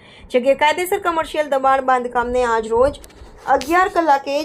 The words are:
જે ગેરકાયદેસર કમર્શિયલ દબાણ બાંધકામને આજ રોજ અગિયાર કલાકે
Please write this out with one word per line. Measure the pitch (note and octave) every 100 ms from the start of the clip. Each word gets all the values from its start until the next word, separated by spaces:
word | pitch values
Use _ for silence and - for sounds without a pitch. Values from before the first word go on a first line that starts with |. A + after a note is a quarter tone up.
| - - -
જે | B3+
ગેરકાયદેસર | C4 C4+ D4+ D#4 F4+ G4+
કમર્શિયલ | F4+ E4 D#4 D#4 D4
દબાણ | C4+ C4+ C4+ C4
બાંધકામને | B3+ A#3+ A#3+ A#3+ B3 A#3+
આજ | A3+ A3
રોજ | A3+ C#4 - - - - - -
અગિયાર | C4+ C4 F4 F#4
કલાકે | F4+ D#4+ C#4 C#4 C#4+